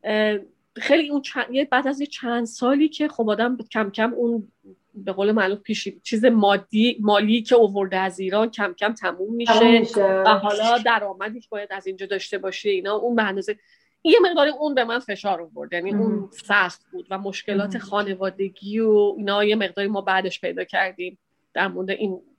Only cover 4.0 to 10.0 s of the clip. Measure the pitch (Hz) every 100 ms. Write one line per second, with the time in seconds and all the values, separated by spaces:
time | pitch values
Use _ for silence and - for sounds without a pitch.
4 | 226 240 240 233 202 _ 196 185 _ 214
5 | 196 185 202 214 190 208 - 214 - -
6 | - 226 240 233 202 196 196 214 233 240
7 | 208 208 208 233 220 240 214 202 190 185
8 | 190 185 190 196 226 220 202 180 208 226
9 | 185 175 196 233 233 220 233 233 220 214